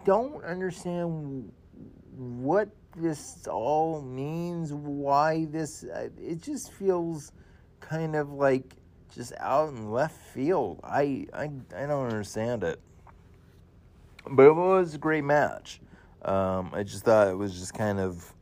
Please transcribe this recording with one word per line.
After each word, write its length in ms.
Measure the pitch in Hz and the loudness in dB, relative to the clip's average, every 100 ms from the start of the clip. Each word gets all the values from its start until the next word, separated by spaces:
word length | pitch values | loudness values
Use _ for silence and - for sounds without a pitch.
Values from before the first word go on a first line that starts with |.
| - | 2
don't 380 | 196 262 302 | 2 2 -6
understand 1080 | - 180 185 175 180 175 170 160 147 135 107 - - - - - - | -8 -4 -4 -6 -6 -4 -4 -6 -6 -8 -12 -18 -20 -20 -20 -20 -20
what 580 | 135 123 120 131 190 208 - - 170 | -14 -10 -6 0 0 0 -8 -20 -6
this 480 | 165 151 - - - | -4 -4 -10 -14 -8
all 540 | 101 117 151 160 160 | -4 0 0 0 -4
means, 720 | 131 127 143 165 175 170 156 | -8 -6 -6 -4 -6 -6 -6
why 720 | 143 147 143 139 139 156 160 160 | -6 -6 -4 2 4 4 2 -2
this, 340 | 156 147 - | -4 -6 -8
uh, 260 | 117 - 120 110 | -12 -10 -10 -10
it 240 | 120 165 | -10 -10
just 300 | 277 285 - | -8 -10 -10
feels 600 | - 196 180 170 160 143 - - - - - | -4 0 0 -2 -6 -10 -20 -20 -20 -20 -20
kind 340 | - 160 160 151 | -8 -4 -2 -2
of 160 | 143 | -2
like 460 | 143 139 131 - - - - - | 2 4 4 0 -16 -20 -20 -20
just 200 | - 120 - | -14 -12 -8
out 300 | 98 135 156 | 0 2 2
in 220 | 127 107 | -4 -4
left 260 | 113 156 - - | -2 -2 -4 -12
field. 460 | - 139 180 107 80 | -4 0 2 0 -6
I, 440 | - 120 143 131 - | -2 0 0 -2 -6
I, 180 | - 147 139 - 95 | -8 -8 -10 -12 -8
I 100 | 143 | -4
don't 220 | 143 127 | -2 -2
understand 560 | 110 98 110 113 120 | -4 -6 -4 -4 -2
it. 160 | 85 - - - - - - - - - - - - - - - - | -4 -6 -12 -20 -20 -20 -20 -20 -20 -20 -20 -20 -20 -20 -20 -18 0
But 160 | 135 139 | 10 10
it 80 | 160 | 10
was 400 | 180 190 175 147 | 6 4 2 -2
a 20 | |
great 260 | 156 156 | 0 0
match. 580 | 143 147 107 - - - - - - - | 2 4 2 -2 -14 -20 -20 -20 -20 -10
Um, 480 | - 95 95 92 90 | -2 0 0 -2 -4
I 100 | 87 | -6
just 200 | 104 104 | -6 -2
thought 240 | 117 110 101 | 6 6 6
it 100 | 92 | 4
was 160 | 101 90 | -4 -6
just 140 | 92 - | -8 -4
kind 240 | 107 98 | -2 0
of 340 | 95 87 - - | -2 -4 -12 -20